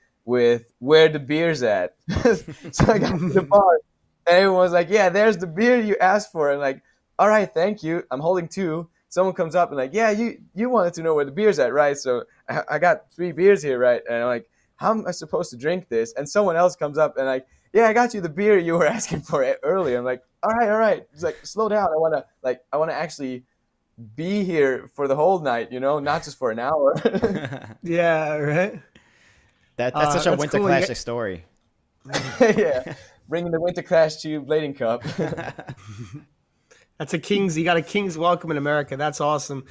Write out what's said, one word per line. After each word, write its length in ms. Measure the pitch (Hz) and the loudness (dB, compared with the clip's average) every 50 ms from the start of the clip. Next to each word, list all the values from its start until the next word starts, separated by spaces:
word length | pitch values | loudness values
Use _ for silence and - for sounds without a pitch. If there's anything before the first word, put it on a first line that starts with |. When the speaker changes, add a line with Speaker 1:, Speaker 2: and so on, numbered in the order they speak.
| _ _ _ _ - | _ _ _ _ -4
Speaker 1:
with, 480 | 117 123 123 120 120 120 120 120 _ _ - | -2 2 2 4 4 2 0 -2 _ _ -6
"Where 300 | 120 135 156 156 160 160 | 2 6 6 8 8 6
the 80 | 156 151 | 4 0
beer's 440 | 135 123 151 156 165 170 160 135 | -4 -2 -2 0 0 0 0 0
at?" 340 | 123 113 104 95 90 90 - _ _ - | 0 0 0 0 -2 -4 -8 _ _ -6
<laughs> 0 | 190 - - 233 214 - - - 147 - - 170 | -2 2 2 2 2 0 -4 -12 -18 -18 -16 -8
So 180 | - - - - | -2 0 2 4
I 80 | 226 202 | 4 2
got 200 | - - 196 160 | 0 -2 -2 -2
to 100 | 175 175 | -2 0
the 140 | 139 196 | 0 0
Speaker 2:
<laughs> 80 | 175 135 | 2 4
Speaker 1:
bar, 280 | 202 202 196 185 170 156 - _ _ _ _ _ _ _ - | 4 6 6 6 4 4 0 _ _ _ _ _ _ _ 2
and 100 | 170 175 | 4 6
everyone 220 | 180 196 196 185 185 | 6 6 4 4 4
was 120 | 185 180 | 4 4
like, 160 | 170 175 175 165 | 4 2 2 2
"Yeah, 220 | 202 214 196 180 | 2 4 4 4
there's 260 | 170 202 214 226 208 | 4 4 4 2 2
the 100 | 165 185 | 0 -4
beer 320 | 175 156 180 220 247 247 247 | -6 -2 0 2 4 4 4
you 160 | 220 214 196 - | 2 0 0 2
asked 320 | 180 185 196 214 202 - | 2 2 2 2 -2 -4
for." 180 | - 165 147 143 | -4 -2 0 0
And, 100 | 143 143 | 0 0
like, 200 | 143 135 135 - _ _ _ _ _ _ _ - | -2 -4 -4 -6 _ _ _ _ _ _ _ 2
"All 100 | 180 208 | 4 4
right, 240 | 214 214 196 - | 4 4 2 0
thank 300 | - 160 170 202 208 208 | -2 0 0 0 -2 -4
you. 220 | - 156 165 175 - - | -4 -4 -4 -4 -4 -6
I'm 100 | 127 135 | -6 -4
holding 280 | 151 170 185 185 170 160 | 0 0 0 0 -2 -6
two." 400 | - 190 196 165 156 165 165 - _ _ _ _ | -6 -6 -4 -4 -4 -6 -8 -10 _ _ _ _
Someone 240 | - 180 185 190 180 | -2 0 0 0 0
comes 200 | 190 175 160 151 | -2 -4 -2 0
up 140 | 180 175 - | 0 0 0
and, 80 | 147 | -2
like, 160 | 139 127 135 | -4 -4 -2
"Yeah, 180 | 143 208 226 220 | 0 0 0 2
you, 260 | 208 208 233 233 156 - _ _ - | 2 0 -2 -4 -6 -10 _ _ -8
you 160 | 175 226 254 | -6 -2 0
wanted 240 | 254 220 180 175 170 | 0 2 0 0 -2
to 80 | 165 | -2
know 120 | 165 165 156 | -2 0 0
where 120 | 147 143 | 0 0
the 40 | 139 | -2
beer's 260 | 135 175 214 214 190 147 | -2 0 2 2 4 2
at, 160 | 131 120 123 | 2 2 2
right?" 240 | 143 147 143 143 143 | 2 2 2 0 -2
So 260 | - 131 123 120 - - _ _ _ - | -2 -2 -2 -2 -4 -10 _ _ _ -8
I, 140 | 131 147 - - | -6 -6 -4 -4
I 80 | 147 151 | -2 0
got 340 | 160 175 156 - - _ | 2 2 2 0 -4 _
three 200 | _ - 175 180 | _ -8 -8 -6
beers 300 | 156 147 180 196 202 175 | -2 2 4 4 4 4
here, 160 | 151 143 131 120 | 2 -2 0 2
right? 220 | 123 123 120 113 - 113 | 2 2 2 2 -2 -4
And 140 | 120 117 | -4 -2
I'm 60 | 120 123 | -2 -2
like, 200 | 123 117 98 _ _ _ _ _ _ | -4 -4 -8 _ _ _ _ _ _
"How 160 | - 143 185 | -4 -2 -2
am 140 | 226 220 196 | -2 -2 -4
I 40 | 180 | -8
supposed 400 | 175 - 160 156 - 156 175 - | -8 -10 -8 -6 -4 -4 -4 -6
to 80 | - 120 | -8 -6
drink 320 | 123 156 175 185 - - | -4 -4 -4 -4 -4 -2
this?" 240 | 117 113 113 117 - | -2 -2 -2 -2 -4
And 120 | 131 147 | -10 -8
someone 300 | 160 - 202 208 190 165 | -2 0 0 2 2 2
else 180 | 165 180 180 175 | 2 2 2 2
comes 220 | - 156 147 139 | -2 -6 -4 0
up 220 | 151 156 143 - 131 | 0 0 0 0 -2
and, 80 | 135 | -2
like, 200 | 135 131 131 - _ _ _ _ _ - | -2 -2 -4 -6 _ _ _ _ _ 2
"Yeah, 120 | 208 233 220 | 4 4 4
I 40 | |
got 220 | 214 233 247 233 233 | 4 2 2 0 -2
you 60 | 208 | -6
the 80 | 175 165 | -8 -6
beer 260 | 147 175 208 214 208 190 | -4 0 2 4 4 4
you 160 | 170 165 170 170 | 4 2 2 2
were 80 | 165 | 2
<laughs> 100 | 147 - | 2 0
asking 260 | 226 - - 175 156 | -2 -6 -6 -8 -8
for 220 | 131 - 160 147 131 | -6 -2 -2 0 0
e-, 120 | 127 131 - | 0 -2 -2
earlier." 360 | - 143 180 190 175 139 123 120 | -2 -2 0 0 0 0 -2 -2
I'm 60 | 123 | -2
like, 180 | 127 127 123 _ _ _ _ | -4 -6 -6 _ _ _ _
"All 100 | - 202 | -4 -2
right, 180 | 220 233 240 208 | 0 0 0 2
all 80 | 214 214 | 2 2
right." 260 | 226 214 180 - - _ | 2 2 0 0 -4 _
He's 120 | _ 147 165 | _ -6 -6
like, 140 | 160 - - | -6 -6 -8
Slow 260 | - - - 196 220 214 | -12 -10 -4 -4 -2 0
down. 200 | 208 214 196 175 | 0 0 0 0
I 80 | 156 156 | 0 0
wanna, 260 | 165 160 156 135 - _ _ _ | 0 0 0 -2 -6 _ _ _
like, 180 | - 127 123 - _ _ | -6 -6 -6 -6 _ _
I 40 | - 147 | -4 -2
wanna 140 | 160 165 | -2 -2
actually 500 | 139 143 165 160 - - 139 127 127 123 123 _ _ _ _ _ _ _ _ _ _ - 117 107 110 | -4 -6 -8 -8 -8 -10 -10 -8 -10 -10 -14 _ _ _ _ _ _ _ _ _ _ -20 -20 -16 -12
be 260 | 139 160 180 202 208 196 | -8 -6 -4 -2 -2 -2
here 440 | 180 170 156 143 135 131 113 - - _ | 0 2 2 2 2 2 -2 -6 -12 _
for 120 | - 147 | -4 -2
the 80 | 143 135 | -2 0
whole 240 | 147 151 180 190 180 | 2 2 2 2 2
night, 300 | 151 135 120 117 113 - | 0 -2 -2 -4 -4 -6
you 80 | 123 127 | -6 -4
know, 180 | 131 139 147 151 | -2 -2 -2 -2
not 260 | 139 147 147 135 - | -2 -2 -4 -4 -4
just 140 | 147 131 - | -10 -10 -6
for 120 | 135 117 | -4 -4
an 60 | 110 117 | -4 -4
hour. 340 | 120 135 160 151 139 139 160 156 - | -4 -2 0 2 2 2 2 2 0
<laughs> 0 | 233 - 202 - 208 190 151 151 120 139 - - 107 110 _ | -2 -2 -2 -2 -2 -4 -4 -8 -8 -10 -12 -14 -16 -18 _
Speaker 3:
Yeah, 540 | - 170 165 170 170 170 165 156 156 151 151 | -6 -4 0 0 2 2 2 0 0 -2 -4
right. 440 | 151 147 147 147 170 185 214 - 165 - _ _ _ _ _ _ _ _ _ _ _ _ _ _ _ _ _ _ | -2 -2 0 0 0 0 -2 -4 -10 -18 _ _ _ _ _ _ _ _ _ _ _ _ _ _ _ _ _ _
Speaker 2:
That, 160 | - 120 127 127 | -4 -4 -2 0
that's 20 | |
Speaker 3:
Uh, 140 | 151 151 147 | 0 0 0
Speaker 2:
such 140 | 143 - - | 0 2 2
a 40 | 175 | 0
Speaker 3:
that's 100 | 160 - | 0 0
Speaker 2:
Winter 180 | 147 147 - 202 | 0 0 0 0
Speaker 3:
cool. 80 | 202 | 2
You 60 | 190 | 2
Speaker 2:
Classic 160 | - - 185 190 | 2 2 0 -2
Speaker 3:
get 80 | 120 | -4
Speaker 2:
story. 480 | - - 120 117 120 113 101 92 85 85 _ _ _ _ _ _ _ _ _ _ _ - | -6 -8 -6 -6 -4 -4 -6 -6 -10 -12 _ _ _ _ _ _ _ _ _ _ _ -14
Speaker 1:
<laughs> 360 | 135 143 139 131 131 - - | -10 -8 -8 -8 -4 0 2
Yeah. 540 | 254 220 202 - 196 160 139 127 127 - - - - - _ _ _ - | 4 4 4 4 2 0 0 -2 -4 -8 -12 -16 -18 -20 _ _ _ -8
Bringing 240 | 147 175 175 175 | -6 -6 -4 -4
the 80 | 165 160 | -4 -4
Winter 220 | 170 180 175 - | -4 -4 -6 -6
Clash 340 | - - 180 165 160 156 151 - | -4 0 2 2 2 2 0 -6
to 180 | - 156 151 151 | -8 -8 -8 -6
Blading 340 | 139 131 156 156 156 143 135 | -2 0 0 0 0 -2 -4
Cup. 260 | - 127 113 117 120 - | -2 -2 -2 -2 -2 -4
<laughs> 1900 | 151 - - 160 139 - - 165 - - - - - 131 - - 107 104 104 120 92 107 151 - _ _ _ _ _ _ _ _ _ _ _ _ _ _ - | -8 -6 -6 -4 -4 -6 -8 -10 -12 -12 -14 -14 -16 -16 -16 -18 -18 -18 -18 -18 -16 -18 -20 -20 _ _ _ _ _ _ _ _ _ _ _ _ _ _ -14
Speaker 3:
That's 160 | 156 139 - | -10 -8 -8
a 40 | 160 | -6
king's, 380 | - - 208 196 196 185 160 156 | -4 -2 -2 0 0 -2 -2 -2
you 60 | 165 | 0
got 120 | 175 175 | 0 0
a 60 | 170 | 0
king's 340 | 151 - - 202 202 190 160 | 0 -2 -4 -4 -4 -4 -4
welcome 340 | 156 165 175 175 175 - 165 | -2 0 0 0 0 -2 -4
in 60 | 156 | -6
America. 400 | 143 139 147 151 147 143 - 135 | -4 -2 -2 -2 -2 -2 -4 -6
That's 240 | 135 147 151 143 - | -6 -6 -6 -4 -4
awesome. 440 | 151 147 151 147 139 - 143 135 131 - | -2 -2 -2 -4 -6 -8 -12 -12 -12 -14